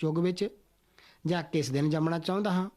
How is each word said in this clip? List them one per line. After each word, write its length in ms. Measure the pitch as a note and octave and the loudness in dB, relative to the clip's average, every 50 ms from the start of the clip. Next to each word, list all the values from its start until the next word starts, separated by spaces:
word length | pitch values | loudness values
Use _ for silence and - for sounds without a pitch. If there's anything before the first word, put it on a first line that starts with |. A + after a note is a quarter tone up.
| - | -2
ਯੁੱਗ 160 | D#3 D#3 E3 | 0 0 2
ਵਿੱਚ 300 | F3 F3+ F3+ F3+ G3 G#3+ - - _ _ _ _ _ _ _ - - - - _ - | 0 0 0 -2 -4 -6 -6 -12 _ _ _ _ _ _ _ -20 -20 -20 -16 _ -2
ਜਾਂ 180 | D#3+ F3+ F3 D#3+ | -2 0 -2 -2
ਕਿਸ 280 | - - D#3+ C#3 A#2+ | -2 -2 -2 0 0
ਦਿਨ 180 | C3 C#3 D3 D3+ | 0 0 2 2
ਜੰਮਣਾ 300 | D3+ D#3+ D#3 E3 E3 E3+ | 2 2 2 2 0 -2
ਚਾਹੁੰਦਾ 320 | D#3 - F#3 G3 G#3 G#3 | -2 -2 -2 0 0 0
ਹਾਂ। 180 | F3+ F#3 F#3 G3+ - | 0 0 -2 -2 -6